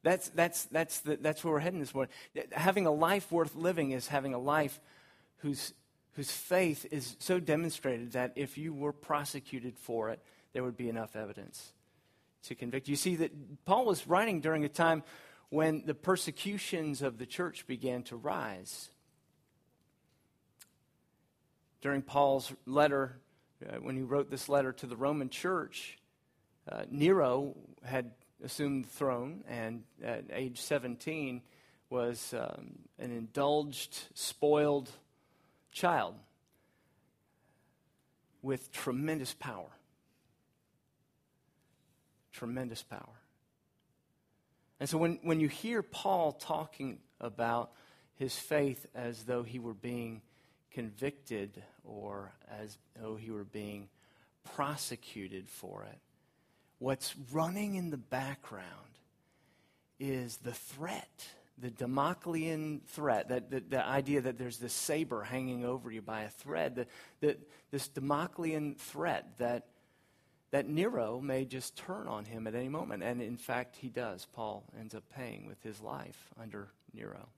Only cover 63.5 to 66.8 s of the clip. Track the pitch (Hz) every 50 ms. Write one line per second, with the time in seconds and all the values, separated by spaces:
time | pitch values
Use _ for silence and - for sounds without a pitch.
63.5 | 135 131 98 - 135 131 110 - 131 139 135 135 143 143 123 127 123 117 127 123
64.5 | 117 - 120 117 - - - - 151 156 160 - 120 110 104 98 123 131 131 127
65.5 | 127 120 123 123 127 131 120 123 110 110 101 104 110 110 107 107 - - - 139
66.5 | 151 - - 139 - 123